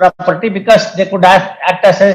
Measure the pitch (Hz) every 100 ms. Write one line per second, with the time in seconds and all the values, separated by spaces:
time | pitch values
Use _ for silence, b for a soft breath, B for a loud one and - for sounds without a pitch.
0 | 180 - 180 160 226 190 226 208 - 175
1 | 190 190 180 185 190 - 170 185 202 180
2 | 196